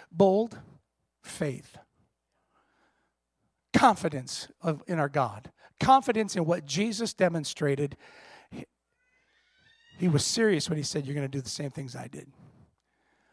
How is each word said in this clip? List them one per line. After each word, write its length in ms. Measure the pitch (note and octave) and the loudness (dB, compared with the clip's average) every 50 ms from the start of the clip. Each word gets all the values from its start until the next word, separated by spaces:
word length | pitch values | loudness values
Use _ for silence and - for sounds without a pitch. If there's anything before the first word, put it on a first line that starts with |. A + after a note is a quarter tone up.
| - - | -20 -4
Bold 480 | - E3 G3 F#3+ F#3+ G3+ A3+ A#3 - - - - - - _ _ _ _ _ _ _ _ | 4 6 6 6 6 4 0 -2 -6 -14 -20 -20 -20 -20 _ _ _ _ _ _ _ _
faith. 560 | - - - - E3 D3 B2+ - - - - - - _ _ _ _ _ _ _ _ _ _ _ _ _ _ _ _ _ _ _ _ _ _ _ _ _ _ _ _ _ _ _ _ _ _ _ _ _ - | -20 -14 -8 -6 -6 -6 -6 -8 -12 -20 -20 -20 -20 _ _ _ _ _ _ _ _ _ _ _ _ _ _ _ _ _ _ _ _ _ _ _ _ _ _ _ _ _ _ _ _ _ _ _ _ _ 2
Confidence 760 | A#3 - B3+ G3+ - - E3 D3 C3+ B2+ B2+ - - - - - _ | 6 6 6 4 4 -2 -4 -4 -4 -8 -8 -10 -12 -12 -14 -14 _
of, 220 | - E3+ D#3 C#3+ - | -4 -4 -4 -4 -4
in 120 | - F3+ D#3+ | -6 -2 -2
our 100 | D3 C#3+ | -2 0
God. 420 | C#3 D3 C3 A2+ G2+ G#2 - - _ _ - - _ - | 0 0 0 0 -4 -10 -16 -20 _ _ -20 -14 _ 0
Confidence 560 | - - C4+ C4+ - - A3+ A3 A3 F#3+ - | 4 6 6 6 6 4 0 0 0 -2 -2
in 80 | F#3 E3 | -2 0
what 220 | D#3 E3+ F3+ D#3 | 0 0 -2 -2
Jesus 480 | C#3 C3+ E3+ G#3 A#3 G#3+ G3 A#3 G#3+ - | -4 -2 -2 0 -2 -2 -4 -4 -4 0
demonstrated. 840 | - F#3+ F3 E3+ E3 D3 - - - D#3 C#3+ C#3+ C3+ D3 C#3 - - - - - - - - - - - - | 2 2 2 2 0 -4 -6 -4 -2 0 0 0 0 -2 -4 -6 -10 -20 -20 -20 -20 -20 -20 -20 -20 -20 -18
He, 160 | - - - - _ _ _ _ _ _ _ _ _ _ _ _ _ _ _ _ _ _ _ _ _ _ _ _ - - | -16 -16 -16 -18 _ _ _ _ _ _ _ _ _ _ _ _ _ _ _ _ _ _ _ _ _ _ _ _ -8 -2
he 100 | F3 F3+ | 0 2
was 160 | D#3 C#3+ - | 2 2 2
serious 440 | - - A3+ A3+ G#3+ G3 D3+ - - | 0 0 2 2 2 2 2 0 -2
when 80 | E3+ | -4
he 80 | D3+ C#3 | -4 -4
said, 220 | - - D#3 C#3 | -4 -4 -6 -6
"You're 80 | C3+ D3 | -4 -6
gonna 120 | D3 C#3 | -6 -6
do 140 | C3+ C3+ C#3 | -6 -6 -8
the 80 | B2+ A2+ | -8 -8
same 220 | - - D3 C#3 | -10 -8 -8 -8
things 260 | - - C#3 B2+ A#2+ | -8 -10 -12 -12 -12
I 100 | A#2 A2+ | -14 -14
did." 240 | A2+ - - - - - _ - - _ - - _ _ _ _ _ _ _ _ _ _ _ _ _ | -14 -14 -16 -18 -18 -20 _ -20 -20 _ -20 -20 _ _ _ _ _ _ _ _ _ _ _ _ _